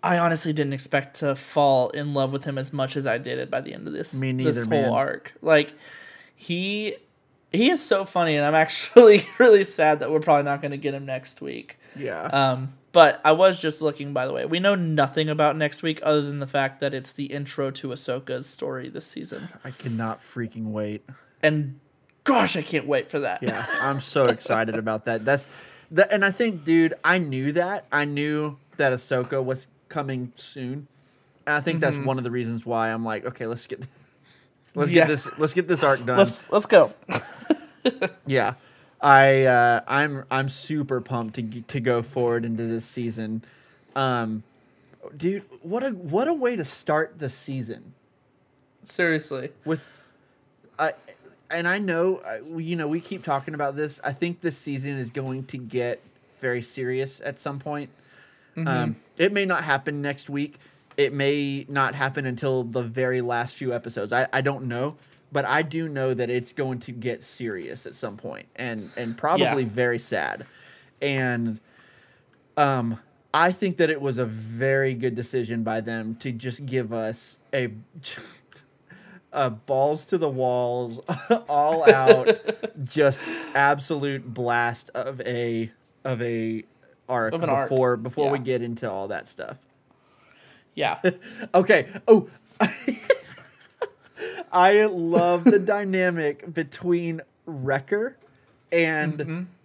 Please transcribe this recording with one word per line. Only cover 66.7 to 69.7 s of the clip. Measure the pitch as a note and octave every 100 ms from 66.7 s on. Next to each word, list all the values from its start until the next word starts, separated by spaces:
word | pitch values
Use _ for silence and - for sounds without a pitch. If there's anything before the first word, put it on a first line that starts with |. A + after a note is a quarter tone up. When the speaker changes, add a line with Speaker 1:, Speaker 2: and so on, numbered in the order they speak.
| B2+
Speaker 2:
to | B2
get | A#2 A#2+ A#2
serious | - - A#2+ G2 C2 B2+ -
at | -
some | A#2 G2+
point | F2 A1+ - -
and, | B2 A2+ G2+ -
and | A#2+ A#2
probably | D3+ F3+ C#3 B2+
Speaker 1:
Yeah. |
Speaker 2:
very | B2